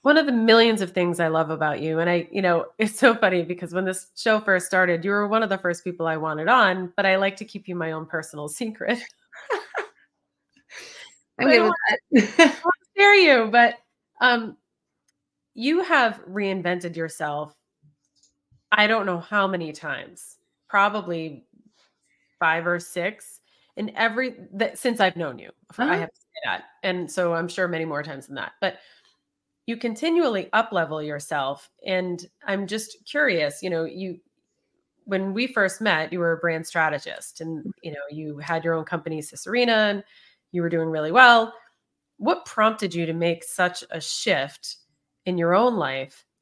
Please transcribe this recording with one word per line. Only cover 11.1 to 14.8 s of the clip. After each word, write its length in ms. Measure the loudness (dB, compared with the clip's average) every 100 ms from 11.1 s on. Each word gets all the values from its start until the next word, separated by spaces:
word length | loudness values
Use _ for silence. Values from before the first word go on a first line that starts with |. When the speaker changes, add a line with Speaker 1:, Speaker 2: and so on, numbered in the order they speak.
| _ _ 0
Speaker 2:
I'm 80 | 6
Speaker 1:
But 0 |
I 100 | 6
Speaker 2:
good 60 |
with 100 | 6 2 -2 -2 _
Speaker 1:
don't 240 | 4 4
Speaker 2:
that. 0 |
<laughs> 40 | 4
Speaker 1:
I 60 | 4
don't 180 | 4
wanna 220 | -2 -2 _ 4
scare 180 | 8
you, 360 | 8 8 6 6
but, 240 | 6 6 2 _ _ _ _
um, 360 | 2 2 -2 -14 _ _